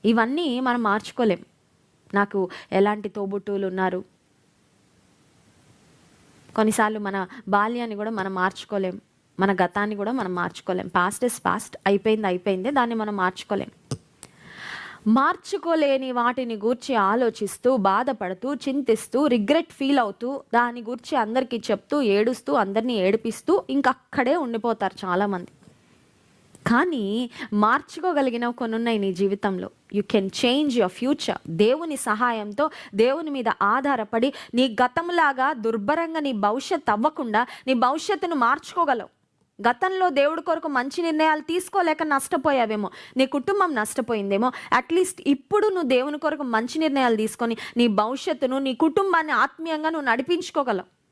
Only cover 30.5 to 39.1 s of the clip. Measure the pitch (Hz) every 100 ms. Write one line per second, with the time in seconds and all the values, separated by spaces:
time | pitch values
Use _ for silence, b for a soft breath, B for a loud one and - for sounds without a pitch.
30.5 | 269 294 240 185 - 254 285 - - -
31.5 | 165 208 294 330 277 - 214 247 226 208
32.5 | 208 302 B B 196 233 285 320 277 226
33.5 | - 202 240 277 262 214 226 240 B B
34.5 | 233 262 214 247 285 339 349 302 262 262
35.5 | 285 220 226 202 311 330 320 285 220 208
36.5 | 233 - 339 - 208 277 302 247 214 240
37.5 | B - 262 247 302 - 392 349 320 233
38.5 | 285 - - 320 240 185